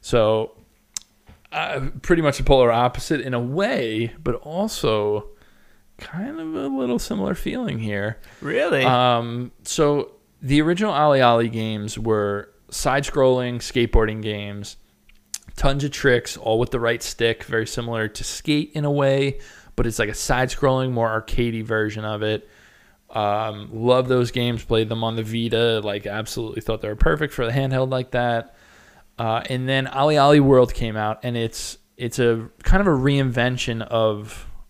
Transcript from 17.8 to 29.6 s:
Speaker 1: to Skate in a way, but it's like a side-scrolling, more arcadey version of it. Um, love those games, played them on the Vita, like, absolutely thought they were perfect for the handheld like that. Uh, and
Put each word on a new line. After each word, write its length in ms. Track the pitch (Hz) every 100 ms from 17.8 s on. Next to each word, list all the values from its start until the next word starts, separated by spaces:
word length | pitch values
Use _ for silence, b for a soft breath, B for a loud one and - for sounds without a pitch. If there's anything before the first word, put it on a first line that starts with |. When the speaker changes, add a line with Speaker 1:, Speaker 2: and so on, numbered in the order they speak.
| 117 113 107
Speaker 1:
to 160 | -
Skate 480 | - - - 147 156 156
in 100 | 147
a 60 |
way, 480 | 143 139 135 139 135 B B B -
but 100 | 120
it's 120 | 110
like 100 | 107
a 40 |
side-scrolling, 800 | 117 - 127 127 - 139 131 131
more 160 | 123 113
arcadey 540 | 110 - - 120 113
version 400 | 110 110 107 107 107
of 160 | 107
it. 240 | 107 107 - b b b b b _
Um, 600 | 113 104 104 110 104 104
love 380 | 110 117 127 127
those 220 | 127 120
games, 320 | 127 120 117 -
played 240 | 113 110
them 140 | 113
on 120 | 113 113
the 80 |
Vita, 560 | 110 113 117 113 117 113
like, 220 | 104 101 104
absolutely 560 | 104 110 - 110 113
thought 200 | - 110
they 80 | 107
were 60 | 104
perfect 360 | 160 156 151
for 120 | - 117
the 60 |
handheld 360 | 131 135 131 131
like 220 | 131 127
that. 420 | 127 120 117 117 b b b b b b -
Uh, 240 | 113 113 -
and 180 | 127